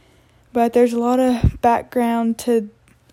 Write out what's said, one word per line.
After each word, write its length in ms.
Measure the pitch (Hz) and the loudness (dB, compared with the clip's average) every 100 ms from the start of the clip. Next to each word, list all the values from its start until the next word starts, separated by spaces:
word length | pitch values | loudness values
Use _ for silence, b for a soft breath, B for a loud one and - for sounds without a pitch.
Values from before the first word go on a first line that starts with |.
| b b b b _ | b b b b _
but 200 | 240 233 | -2 0
there's 200 | 240 240 | 2 2
a 80 | 233 | 2
lot 180 | 240 254 | 0 0
of 420 | 254 240 - - | 0 2 0 0
background 800 | 240 233 - 254 233 233 233 226 | 0 0 -2 -4 -2 -2 -2 -4
to, 320 | - 233 208 - _ _ _ | -2 -2 -4 -12 _ _ _